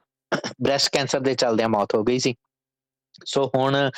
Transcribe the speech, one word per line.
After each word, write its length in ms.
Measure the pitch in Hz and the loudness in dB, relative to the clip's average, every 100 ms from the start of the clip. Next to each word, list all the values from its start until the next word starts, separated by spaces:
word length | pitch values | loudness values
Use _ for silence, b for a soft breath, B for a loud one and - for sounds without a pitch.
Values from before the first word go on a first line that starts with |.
| _ _ - | _ _ -8
<clears throat> 240 | - - - | -8 -8 -4
ਬ੍ਰੈਸਟ 300 | 127 139 - | 0 0 0
ਕੈਂਸਰ 280 | 151 135 143 | -2 0 0
ਦੇ 140 | 131 | 0
ਚੱਲਦਿਆਂ 340 | 127 123 110 113 | 0 0 2 2
ਮੌਤ 260 | 107 98 | 0 0
ਹੋ 80 | 113 | 0
ਗਈ 160 | 110 127 | 0 0
ਸੀ। 160 | 127 117 _ _ _ _ _ _ _ - | -2 -4 _ _ _ _ _ _ _ -20
ਸੋ 260 | - 139 135 | -4 -2 0
ਹੁਣ 360 | 131 135 139 139 | 2 2 2 0